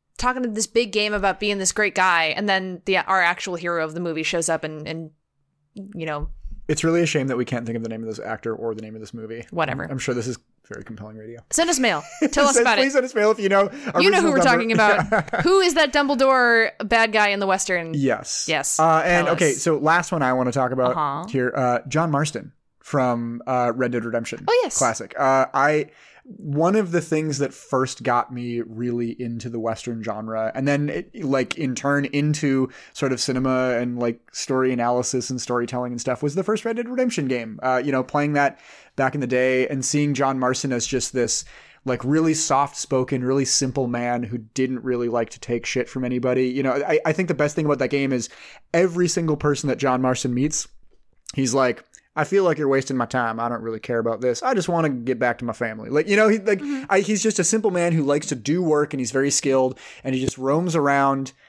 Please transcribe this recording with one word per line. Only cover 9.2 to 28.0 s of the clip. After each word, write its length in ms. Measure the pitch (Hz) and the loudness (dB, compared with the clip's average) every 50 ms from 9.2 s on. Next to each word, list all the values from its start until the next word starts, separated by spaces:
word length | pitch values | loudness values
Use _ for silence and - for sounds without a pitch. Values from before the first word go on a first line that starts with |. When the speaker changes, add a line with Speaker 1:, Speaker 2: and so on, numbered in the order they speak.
| 110 107 113 117 117 - | -12 -12 -12 -12 -12 -10
Speaker 1:
Whatever. 340 | - 170 156 143 135 135 - | -4 -4 -2 -2 -2 -6 -6
Speaker 2:
I'm, 80 | - 135 | -6 -6
I'm 60 | 131 | -6
sure 160 | - - 123 | -4 -2 -2
this 120 | 120 110 | -2 -4
is 100 | 127 120 - _ _ _ _ _ _ | -4 -8 -8 _ _ _ _ _ _
very 140 | 107 110 - | -16 -16 -14
compelling 340 | - 110 101 104 107 107 | -16 -16 -16 -16 -16 -16
radio. 220 | 110 107 110 117 113 - _ | -18 -18 -18 -18 -20 -10 _
Speaker 1:
Send 200 | - 302 339 339 | 0 0 2 2
us 80 | 330 262 | 2 2
mail. 240 | 254 226 175 147 - - - - | 2 2 2 0 -4 -8 -4 -2
Speaker 2:
<laughs> 120 | 311 302 - | -2 0 4
Speaker 1:
Tell 160 | 285 285 285 | 4 4 6
us 60 | 269 | 6
Speaker 2:
Send, 120 | 240 233 | 4 4
Speaker 1:
about 120 | 254 220 202 | 4 4 4
Speaker 2:
please 100 | 254 277 | 2 4
Speaker 1:
it. 40 | 277 | 2
Speaker 2:
send 100 | 269 254 | 2 0
us 100 | 254 - | 2 0
mail 160 | 220 208 214 | 2 2 4
if 80 | 220 226 | 2 2
you 100 | 202 196 | 2 4
know 220 | 196 196 202 196 - - - 240 - - | 4 4 4 4 0 -6 -8 -2 0 4
Speaker 1:
You 100 | 330 392 | 4 6
know 100 | 403 - | 6 6
who 120 | 349 311 285 | 4 4 4
Speaker 2:
original 0 | |
Speaker 1:
we're 60 | - | 4
Speaker 2:
Dumber- 40 | 269 | 6
Speaker 1:
talking 300 | 262 233 240 233 226 226 | 6 4 4 2 2 4
about. 640 | 202 214 208 202 160 160 - 226 202 165 - - | 4 6 6 4 4 2 2 0 0 0 0 -2
Speaker 2:
<laughs> 80 | 214 - | 0 2
Speaker 1:
Who 160 | 339 370 392 | 4 4 4
is 140 | 370 349 285 | 4 4 4
that 180 | 311 311 285 - | 4 2 2 2
Dumbledore 760 | 294 285 277 285 233 269 269 269 262 247 240 233 226 226 - - _ 220 | 0 2 2 2 2 4 4 6 4 4 4 4 4 4 2 -2 _ -2
bad 280 | 196 240 226 226 220 208 | 0 2 2 2 4 4
guy 160 | 220 214 202 | 2 2 2
in 100 | 202 202 | 2 0
the 80 | 202 | 2
Western? 480 | 196 185 190 - - 185 175 165 165 160 | 2 2 0 0 -2 -2 -2 -2 -2 -2
Speaker 2:
Yes. 520 | 143 139 131 113 104 - - - - - - | 0 2 2 0 0 -2 -8 -8 -6 -4 -2
Speaker 1:
Yes. 320 | 160 143 - - - - | -2 -2 -2 -2 0 2
Speaker 2:
Uh, 200 | 160 165 160 160 151 | 4 4 4 4 4
and, 220 | 180 175 175 170 | 4 2 2 4
Speaker 1:
Tell 80 | 147 170 | 2 2
Speaker 2:
okay, 140 | 165 180 151 131 | 4 2 2 2
Speaker 1:
us. 60 | 127 - | 2 0
Speaker 2:
so 140 | 170 160 139 | 0 0 2
last 320 | 143 156 165 175 170 - | 2 2 2 2 2 0
one 120 | 185 160 143 | -2 0 0
I 100 | 127 127 | 0 2
wanna 180 | 127 127 127 | 2 0 0
talk 220 | 117 139 127 123 131 | 0 0 0 0 0
about 240 | 127 127 123 127 | 0 0 0 0
Speaker 1:
Uh-huh. 300 | 160 151 143 139 143 170 220 | 0 -2 -2 -4 -6 -8 -4
Speaker 2:
here, 240 | 139 131 127 127 - | -2 0 0 0 0
uh, 240 | - 127 123 123 120 - | 0 0 0 0 0 -2
John 240 | 135 127 151 170 170 | -2 -2 -2 0 2
Marston 400 | 147 139 156 147 - 113 98 - - _ _ _ _ _ | 0 0 0 -2 -4 -8 -12 -12 -18 _ _ _ _ _
from, 600 | _ - - 143 131 127 120 117 117 117 117 120 - | _ -4 0 0 2 2 0 -2 -4 -6 -8 -8 -6
uh, 240 | - 131 127 123 120 117 | -2 0 0 0 0 0
Red 160 | 123 127 120 123 | 0 0 0 0
Dead 120 | 120 110 | -2 -4
Redemption. 400 | 117 110 117 117 - - - - - | -2 -4 -4 -4 -4 -10 -6 -2 2
Speaker 1:
Oh, 120 | 466 494 480 | 2 2 2
yes. 120 | - - | 0 0
Speaker 2:
Classic. 380 | - 139 117 113 - 110 - - | 0 0 0 0 -2 -8 -10 -4
Uh, 300 | - 139 131 135 135 131 - - | 0 2 4 4 4 2 2 2
I, 360 | 135 139 147 156 151 - - _ _ - - _ - _ | 2 2 4 4 2 0 -2 _ _ -20 -20 _ -20 _
one 500 | 254 220 - - 151 139 147 160 180 202 | -20 -20 -14 -8 -4 0 2 2 4 4
of 160 | 220 202 170 | 2 2 2
the 100 | 165 175 | 0 -2
things 380 | 160 - 160 156 156 156 147 - | 0 0 0 0 0 0 -2 -2
that 160 | 139 131 - | -2 -4 -4
first 480 | - - - - 131 131 127 - - | -10 -8 -2 0 0 0 0 -4 -6